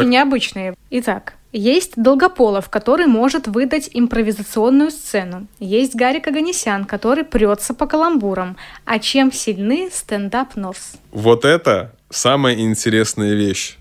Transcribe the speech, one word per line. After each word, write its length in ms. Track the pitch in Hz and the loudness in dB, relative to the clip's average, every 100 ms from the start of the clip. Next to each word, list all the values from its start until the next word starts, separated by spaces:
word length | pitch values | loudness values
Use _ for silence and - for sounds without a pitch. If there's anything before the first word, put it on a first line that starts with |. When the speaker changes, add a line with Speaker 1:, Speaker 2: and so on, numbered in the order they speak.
Speaker 1:
так. 40 | 254 | 2
Speaker 2:
необычные. 680 | 247 277 262 - 196 190 180 _ | 4 4 0 -2 -6 -8 -10 _
Итак, 420 | 247 233 196 - - _ | -4 -4 -4 -8 -18 _
есть 420 | 220 214 320 359 - | -2 2 2 0 0
Долгополов, 760 | 233 269 359 - 226 196 190 | 2 4 2 2 2 2 -2
который 380 | 214 233 311 339 | -4 0 2 4
может 400 | 220 254 302 233 | 4 2 0 -2
выдать 420 | 208 262 302 294 | -2 0 -2 -4
импровизационную 1000 | 240 240 226 220 208 202 226 226 269 311 | -2 0 0 -2 -4 -4 0 4 4 2
сцену. 560 | 302 - 208 180 180 208 _ | -2 -6 -6 -4 -10 -14 _
Есть 360 | 190 214 262 233 | -2 0 0 0
Гарик 320 | 247 302 311 | 0 0 -2
Оганесян, 580 | 294 330 359 226 196 196 | -2 -2 -4 -4 -4 -4
который 380 | 202 220 285 | -4 -2 -2
прётся 500 | 302 233 208 208 - | -2 0 2 0 -4
по 140 | 247 294 | -6 -2
каламбурам. 680 | 311 339 311 202 190 185 185 - - - | 0 2 2 0 -4 -6 -10 -18 -14 -6
А 140 | 220 | -4
чем 320 | - 269 269 | 0 2 2
сильны 560 | 262 - 190 202 302 370 | 0 -4 -4 -2 -2 -4
стендап 640 | - - 208 196 233 262 - | -8 -6 -6 -4 -4 -4 -6
Норс? 380 | 190 190 - - _ | -10 -10 -16 -20 _
Speaker 1:
Вот 340 | 104 110 117 135 | 0 4 4 4
это 480 | 165 147 98 - - _ | 2 2 0 -2 -14 _
самая 440 | - 123 139 131 113 | -4 0 2 2 0
интересная 760 | 110 107 117 110 110 - 104 | 0 -2 0 0 0 -2 -2
вещь. 440 | 104 101 95 - - | 0 0 -2 -8 -12